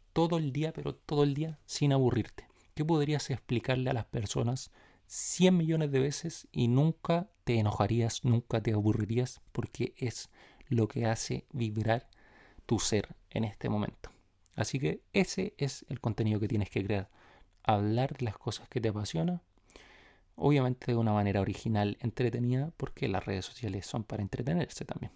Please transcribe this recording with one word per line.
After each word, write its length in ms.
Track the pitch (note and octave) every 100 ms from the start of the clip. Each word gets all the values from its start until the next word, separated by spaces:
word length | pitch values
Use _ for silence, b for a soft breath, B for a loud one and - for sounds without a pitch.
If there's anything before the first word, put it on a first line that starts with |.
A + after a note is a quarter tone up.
| _
todo 260 | - E3 E3
el 140 | D3
día, 200 | C3 D#3
pero 220 | - C#3+
todo 280 | - - D3
el 120 | C#3+
día 260 | C#3 D#3+ D3+ -
sin 260 | - C#3+
aburrirte. 560 | C3+ B2 G#2+ G2 - - b b
¿Qué 100 | -
podrías 460 | D#3 D#3+ D3 D3 -
explicarle 600 | C3 - A#2+ - C3 B2+
a 40 |
las 120 | B2 -
personas 680 | B2 G2+ C#3 A#2 C3 - b b b b
cien 500 | - - - F#3 F3+
millones 340 | D#3+ D#3+ D3+
de 100 | C3+
veces 480 | C#3 - C#3 - -
y 160 | - A#2
nunca 640 | B2+ D#3+ - - E3+ F#3 _
te 140 | - A#2
enojarías, 680 | G#2+ - G2+ A#2 A2+ -
nunca 380 | - A#2 - A2+
te 100 | A2
aburrirías, 680 | G#2+ G#2 G#2 G#2 A2+ B2+ - -
porque 420 | - - - A#2 -
es 340 | A#2+ - - B B B B
lo 180 | A#2+ G#2+
que 200 | A#2+ A2+
hace 400 | A2+ - B2+ -
vibrar 580 | B2+ A2+ G#2+ G#2+ A2+ - B B B B B -
tu 120 | G#2+
ser 380 | - G#2 - - _
en 140 | A2+
este 240 | A2 - A#2
momento? 420 | G#2+ G#2 - - _ _ _ -
Así 240 | - G#2 C3+
que 240 | D3+ - _
ese 420 | G3 F3+ - G3 -
es 280 | C#3+ - -
el 120 | C3
contenido 400 | A#2 G#2+ G#2+ G#2+
que 80 | G#2
tienes 220 | G#2+ G2
que 140 | A2
crear. 240 | G2 G2+ F#2+ b b b b _
Hablar 540 | - G#2 G#2 A2+ C3+ -
de 100 | A#2
las 120 | -
cosas 300 | A#2 - -
que 120 | B2+
te 80 | A2
apasionan, 520 | G#2 G#2 D#3+ E3+ F3 _ _ B B B B B B B -
obviamente 560 | D3 D3 B2+ B2+ -
de 60 | A#2
una 140 | A2
manera 280 | G#2 G2+ G2
original, 560 | G2 - A2+ G#2+ G#2 -
entretenida, 720 | A2+ - B2 A#2+ A#2+ B2+ D#3 -
porque 320 | - - A#2
las 160 | F#2+
redes 220 | - F#2+ -
sociales 400 | - G#2+ F#2+ -
son 180 | A#2+
para 180 | G#2 G#2+
entretenerse 640 | G2 - A#2+ F3 - -
también, 280 | - - -